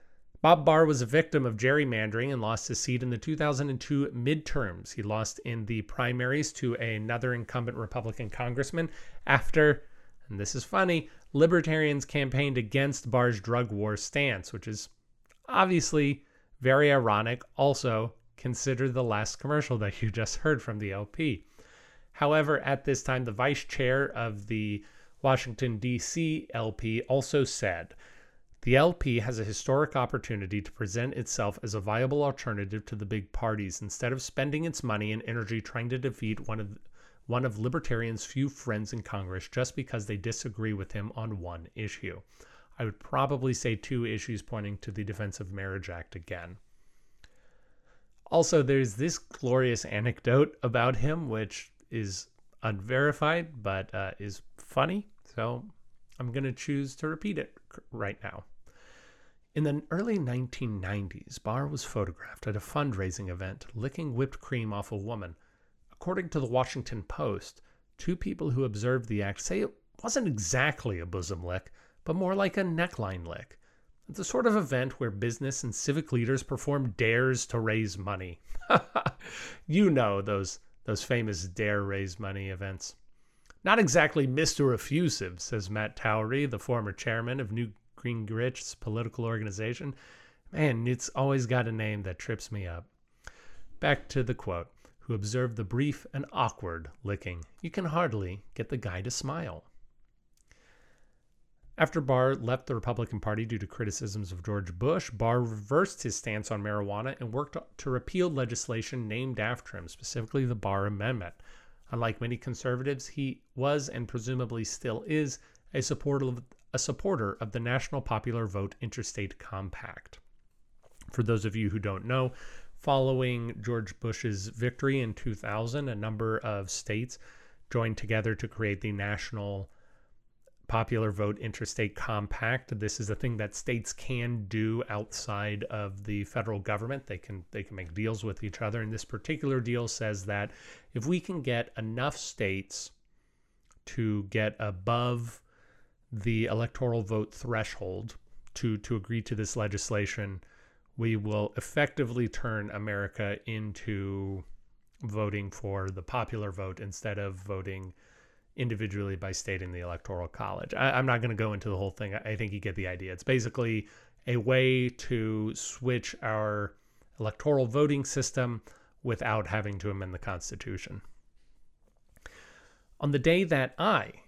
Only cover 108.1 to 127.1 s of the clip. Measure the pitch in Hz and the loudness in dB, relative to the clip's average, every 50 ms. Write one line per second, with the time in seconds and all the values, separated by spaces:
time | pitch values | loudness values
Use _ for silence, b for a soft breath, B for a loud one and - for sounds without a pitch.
108.1 | - 180 180 175 147 135 127 117 120 - - - 117 113 110 - 135 127 113 107 | 0 2 2 2 2 0 0 0 -2 -4 -4 -4 -4 -4 -4 -4 -6 -6 -4 -4
109.1 | 107 120 131 135 123 107 107 113 127 - - - - 92 87 82 - - - - | -4 -4 -2 -4 -2 -2 -2 -2 -2 -4 -8 -12 -12 -12 -12 -12 -14 -12 -10 -8
110.1 | - 131 110 - - 139 131 120 120 104 - 98 98 98 98 104 104 98 104 120 | -6 -4 -4 0 0 2 2 2 0 0 0 0 2 2 2 2 0 0 0 0
111.1 | 127 110 90 85 - - b b b b b b b b b b 123 117 117 113 | -2 -2 -4 -8 -10 -14 b b b b b b b b b b -2 0 0 0
112.1 | 110 - 120 117 123 117 - 131 117 - - 127 123 123 131 143 139 127 - - | 0 -2 -2 -4 -4 -4 -4 -6 -6 -2 -2 -2 0 0 0 -2 -4 -4 -6 -10
113.1 | - 147 139 131 127 - _ _ - 123 131 143 147 147 135 135 - 120 120 - | -6 -4 -4 -4 -4 -6 _ _ -4 0 2 2 2 2 0 -2 -6 -6 -6 -4
114.1 | - 120 107 127 131 127 127 110 117 113 110 - - - - 120 110 - - 190 | -4 -6 -4 -2 -2 -2 -2 -2 -2 -4 -4 -4 -6 -6 -4 -2 -2 -2 -2 0
115.1 | 156 156 147 135 - - b b b b b b - 135 127 - 143 - - 143 | 2 2 2 0 -2 -8 b b b b b b -2 -2 0 0 0 -2 0 0
116.1 | 139 135 135 127 123 120 - - - - - - - 123 - - 123 - - 196 | 0 2 2 0 -2 -4 -8 -14 -20 -20 -12 -6 -4 -2 -2 -2 -2 -2 0 0
117.1 | 185 131 107 98 - - - 104 98 120 117 120 127 135 - - 151 135 - - | 2 2 2 0 -2 -2 -6 -4 -4 -2 0 0 0 0 0 -2 -4 -4 -2 0
118.1 | 113 107 - 127 113 117 113 101 95 101 98 98 - - - - - 123 110 - | 0 0 0 0 -2 -2 -2 -2 -2 -2 -2 -4 -4 -6 -8 -8 -6 -6 -8 -6
119.1 | - 104 98 95 - - - - 98 95 98 90 - - - 90 - - - - | -6 -6 -6 -6 -6 -10 -12 -10 -8 -6 -6 -6 -8 -10 -10 -12 -12 -14 -16 -18
120.1 | - - - - - - - _ _ _ - _ - - - - - - - - | -20 -20 -20 -20 -20 -20 -20 _ _ _ -20 _ -20 -20 -20 -20 -20 -20 -16 -6
121.1 | - 123 113 113 117 107 101 107 98 113 107 98 101 110 98 101 98 95 95 - | -2 0 2 2 2 2 2 0 -2 0 0 0 0 0 -2 -2 -4 -4 -2 0
122.1 | 127 131 131 127 - B B B B B B B B - - 151 139 135 131 131 | 0 2 2 0 -2 B B B B B B B B -6 0 2 4 4 4 4
123.1 | 131 127 127 123 123 117 117 117 107 - 104 117 120 113 110 - - - - 113 | 4 2 2 0 0 -2 -4 -4 -6 -6 -4 -2 -2 -2 -2 -4 -6 -6 -4 -4
124.1 | 104 - - 113 104 98 98 110 - 113 123 123 123 - 139 135 135 135 120 110 | -4 -2 -2 -2 -2 -2 -4 -6 -4 -2 -2 -2 -2 0 0 2 2 2 0 -2
125.1 | 104 - - 123 104 - - 107 104 110 117 117 127 147 143 131 113 104 107 110 | -4 -4 -4 -4 -4 -4 -4 -4 -2 -2 -2 -2 -2 -2 -4 -4 -4 -4 -4 -4
126.1 | 107 107 113 110 110 110 - 110 104 101 98 95 - - - - 104 110 123 127 | -2 0 0 0 0 0 0 -2 -2 -2 -4 -4 -6 -6 -4 -2 -2 -2 -2 -4